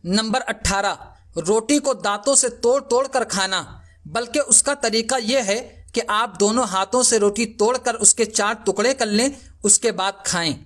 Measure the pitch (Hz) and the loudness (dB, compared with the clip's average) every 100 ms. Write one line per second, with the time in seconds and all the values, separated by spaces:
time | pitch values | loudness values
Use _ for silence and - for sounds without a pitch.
0 | 170 202 220 247 254 220 - 196 202 170 | 0 -2 0 -2 -2 -4 -2 0 0 -4
1 | - - - - 160 220 220 294 277 226 | -12 -20 -12 -8 0 0 2 0 2 -2
2 | 202 202 240 269 254 233 233 269 - 240 | -2 -2 2 2 2 0 0 0 2 0
3 | 269 269 226 190 190 190 156 - - - | 2 -2 -2 -2 -2 -2 -6 -16 -20 -20
4 | 147 175 240 285 277 - - 285 233 220 | -8 -8 -4 -4 2 2 2 -2 0 -2
5 | 226 262 220 269 208 214 240 - - - | -2 -2 0 -2 0 -4 -6 -18 -8 -6
6 | 226 208 233 180 202 226 233 190 190 240 | -2 -2 -2 0 2 2 0 -2 0 0
7 | - 233 202 202 226 - 214 254 247 220 | 2 2 2 0 -6 0 0 0 -4 4
8 | 208 - 220 220 202 220 - - 240 269 | 4 4 0 0 -2 -2 -4 0 0 0
9 | 220 208 262 285 - - 208 - 233 185 | 0 2 0 -2 -18 -6 2 2 2 -2
10 | 190 196 - 180 165 131 | -4 -4 -6 -2 -2 -6